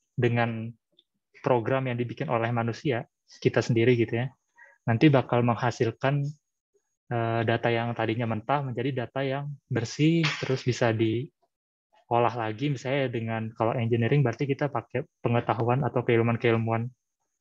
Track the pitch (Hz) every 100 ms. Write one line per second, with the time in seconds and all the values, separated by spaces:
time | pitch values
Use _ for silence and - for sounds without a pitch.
0 | _ - 120 120 117 113 113 117 _ _
1 | _ _ _ - 139 123 110 135 131 120
2 | 120 107 147 120 117 120 117 110 156 120
3 | - _ _ - - - 113 113 117 120
4 | 113 117 127 - _ _ - _ - 113
5 | 160 135 - 123 123 113 123 - 117 -
6 | 131 143 143 151 _ _ _ _ _ _
7 | - 120 113 113 113 117 120 117 117 117
8 | 113 113 117 110 104 143 135 120 123 127
9 | 117 131 139 135 143 143 - 120 110 -
10 | 151 165 156 - 127 131 - 117 120 110
11 | 113 113 139 _ _ _ _ _ _ _
12 | - 120 120 120 110 107 143 131 131 139
13 | 131 120 113 113 110 - 113 127 113 117
14 | 113 143 127 113 139 135 147 117 - 123
15 | 151 _ 120 120 117 107 117 123 127 123
16 | 117 117 117 117 120 113 113 113 120 -
17 | _ _ _ _